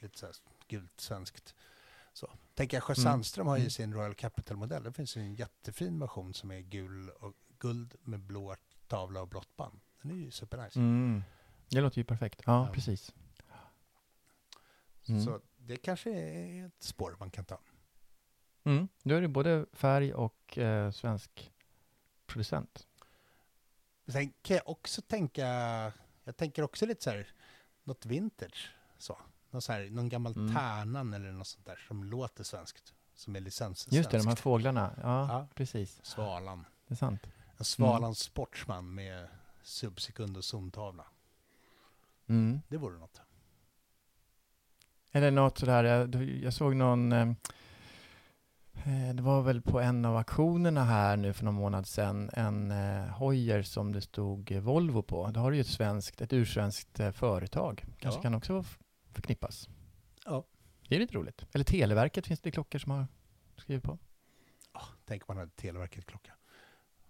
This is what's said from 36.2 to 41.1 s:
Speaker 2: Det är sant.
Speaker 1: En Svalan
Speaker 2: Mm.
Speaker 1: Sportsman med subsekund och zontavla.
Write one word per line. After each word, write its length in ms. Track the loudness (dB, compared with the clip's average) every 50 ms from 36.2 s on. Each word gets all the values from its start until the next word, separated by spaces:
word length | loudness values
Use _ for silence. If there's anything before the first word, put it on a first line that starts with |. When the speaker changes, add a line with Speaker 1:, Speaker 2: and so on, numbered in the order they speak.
| -4 -4 -4 -6 -8 -10 -10 -12 -14 -18 _ _ _
Speaker 2:
Det 80 | -10 -4
är 20 |
sant. 300 | -2 -2 -2 -2 -4 -8 -12 -18 -20 -20 -20 -12 -6
Speaker 1:
En 60 | -6
Svalan 380 | -4 2 4 6 6 6 4 2
Speaker 2:
Mm. 100 | 0 -2
Speaker 1:
Sportsman 800 | -4 -6 -6 -6 -6 -6 -6 -8 -10 -8 -8 -8 -8 -8 -10 -10
med 340 | -10 -10 -10 -12 -12 -14 -16 -18 -20 -20 -20 -20 -20 -18
subsekund 760 | -14 -10 -8 -8 -8 -8 -8 -10 -8 -8 -8 -8 -6 -6
och 80 | -6 -8
zontavla. 600 | -6 -6 -6 -8 -8 -8 -8 -10 -10 -10 -14 -18 -20